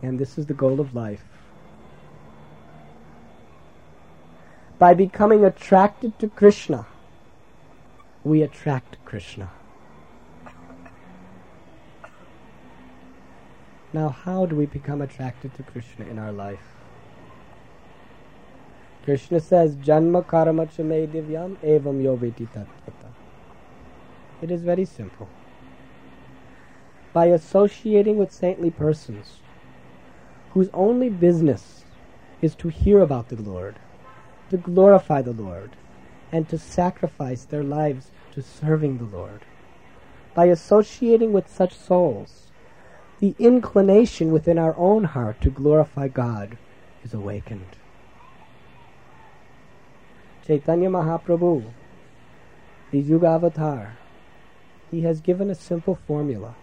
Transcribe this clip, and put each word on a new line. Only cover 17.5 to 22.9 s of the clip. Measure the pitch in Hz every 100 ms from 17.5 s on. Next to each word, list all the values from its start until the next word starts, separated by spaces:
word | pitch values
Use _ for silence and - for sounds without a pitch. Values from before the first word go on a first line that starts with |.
| - - - - - - - - - - - - - - -
Krishna | - 139 - 170
says, | 156 180 160 143
"Janma | 139 151 165 175 175
karma | 165 160 160 160
cha | -
me | 156 156 156
divyam | 156 151 160 180 190
evam | 156 151 143 139
yo | 135 127
veti | 120 117 117
tatvata." | 113 101 - -